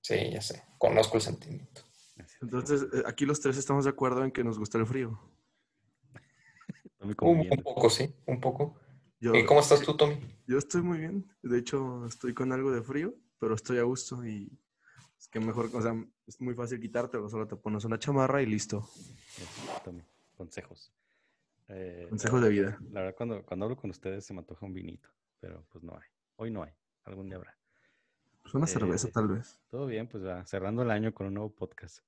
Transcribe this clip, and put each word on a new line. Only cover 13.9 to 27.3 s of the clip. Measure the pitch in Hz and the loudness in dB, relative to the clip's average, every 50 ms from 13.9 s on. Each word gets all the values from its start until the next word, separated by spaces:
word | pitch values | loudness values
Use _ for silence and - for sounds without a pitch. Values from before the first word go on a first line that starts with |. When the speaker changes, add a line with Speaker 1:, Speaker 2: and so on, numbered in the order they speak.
| 131 127 - - 131 123 120 | 0 -2 -6 -8 -8 -8 -8
Speaker 3:
y | 113 107 101 101 - - - _ _ _ _ _ _ _ - - _ _ | -8 -8 -8 -10 -12 -16 -20 _ _ _ _ _ _ _ -20 -20 _ _
es | _ - _ | _ -20 _
que | - 110 | -6 -4
mejor, | 110 113 107 120 117 113 113 | -4 -2 -2 -2 -4 -2 -2
o | 120 | -2
sea, | 107 117 113 113 110 - _ _ _ | 0 0 -2 -2 -6 -10 _ _ _
es | - - _ | -20 -14 _
muy | 127 123 120 | -6 -6 -4
fácil | 120 120 117 127 117 | -6 -6 -6 -6 -8
quitártelo. | 113 107 113 120 123 127 - 117 104 104 | -8 -4 -2 -2 -2 -2 -4 -6 -6 -6
Solo | 113 110 110 | -6 -6 -6
te | 107 107 | -6 -8
pones | 98 _ 107 107 104 104 | -8 _ -4 -4 -2 -2
una | 110 113 113 | -4 -4 -2
chamarra | - 143 143 135 131 131 139 139 | -2 0 2 4 4 4 4 2
y | 135 | 2
listo. | 110 107 104 - - 113 104 110 - - - - - 117 - - - - | 2 0 0 0 -2 -4 -4 -4 -8 -16 -20 -20 -20 -20 -20 -20 -20 -16
Speaker 2:
Eso, | - 90 85 - - - - - - - | -16 -16 -14 -14 -12 -10 -10 -10 -10 -10
Tommy. | 92 87 87 85 _ _ _ _ _ _ | -12 -14 -14 -16 _ _ _ _ _ _
Consejos. | _ 92 82 - 98 - - - - - _ _ _ _ _ _ _ _ _ _ _ _ _ _ _ _ - | _ -18 -12 -12 -14 -14 -14 -20 -20 -20 _ _ _ _ _ _ _ _ _ _ _ _ _ _ _ _ -16
Eh, | 98 95 92 90 87 87 85 85 | -12 -12 -10 -10 -12 -12 -10 -8
Speaker 3:
Consejos | 107 101 - - 127 127 | -6 -2 0 2 4 4
Speaker 2:
la | 117 | 6
Speaker 3:
de | 107 104 | 6 6
vida. | 101 98 98 104 - - - | 4 2 0 -2 -8 -12 -10
Speaker 2:
la | 101 101 | -8 -6
verdad, | 92 95 95 | -6 -6 -6
cuando, | - 117 120 110 98 - | -6 -6 -6 -6 -8 -8
cuando | - 107 95 101 | -8 -6 -4 -4
hablo | 113 131 | -4 -4
con | - - 101 | -6 -8 -10
ustedes | 87 - - 95 95 101 - | -10 -8 -8 -8 -8 -8 -10
se | - 98 | -12 -14
me | 90 | -14
antoja | 85 - - - 101 | -14 -16 -16 -14 -12
un | 98 92 | -12 -12
vinito, | 92 92 90 - - _ _ _ _ _ _ _ _ | -10 -12 -12 -14 -16 _ _ _ _ _ _ _ _
pero, | - 92 85 82 85 _ | -18 -16 -16 -18 -20 _
pues, | _ 82 87 | _ -20 -18
no | 85 - | -18 -18
hay. | - - _ _ _ _ _ _ | -18 -20 _ _ _ _ _ _
Hoy | - 113 117 | -10 -8 -8
no | 110 101 80 | -6 -8 -8
hay. | 76 - _ _ _ _ _ _ | -10 -14 _ _ _ _ _ _
Algún | 101 98 98 95 | -16 -14 -12 -12
día | 95 | -12